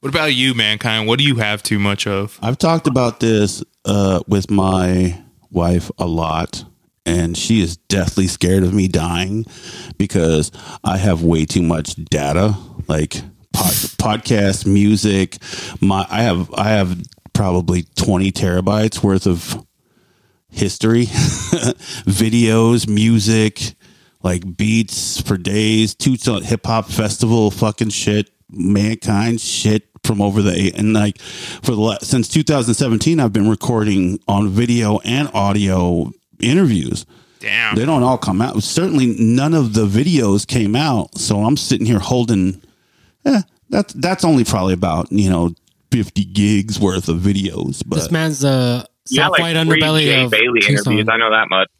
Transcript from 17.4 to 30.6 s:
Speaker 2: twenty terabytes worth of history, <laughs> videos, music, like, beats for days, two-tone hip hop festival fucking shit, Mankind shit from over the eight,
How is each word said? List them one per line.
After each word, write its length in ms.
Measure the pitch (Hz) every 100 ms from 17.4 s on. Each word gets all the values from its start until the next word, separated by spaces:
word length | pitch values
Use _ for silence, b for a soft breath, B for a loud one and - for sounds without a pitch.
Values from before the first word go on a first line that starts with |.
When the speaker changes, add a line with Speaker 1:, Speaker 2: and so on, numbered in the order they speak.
| 101 90 85 90 82 -
Speaker 2:
twenty 360 | - 92 95
terabytes 720 | - 95 90 92 107 110 -
worth 240 | 101 95 98
of 360 | 85 - - - _ _ _ _ _ _ _ _
history, 560 | - 101 - 110 117 120
<laughs> 60 | - - - - 170 - - B B -
videos, 840 | 98 113 113 113 113 113 120 110
music, 880 | 104 110 113 104 110 110 - - - b b b b
like, 340 | 92 90 92 87
beats 640 | 107 110 110 - - -
for 160 | - 98
days, 580 | 87 101 107 110 110 -
two-tone 480 | - 127 - 104
hip 220 | 78 120 -
hop 200 | 113 107
festival 640 | 90 107 - 113 117 107
fucking 380 | - 110 104 110
shit, 400 | - - 104 104 _ _
Mankind 880 | - 87 101 104 113 - 101 117 117
shit 460 | - - 107 107 _ -
from 180 | - 107
over 200 | 101 101
the 120 | 101
eight, 240 | 87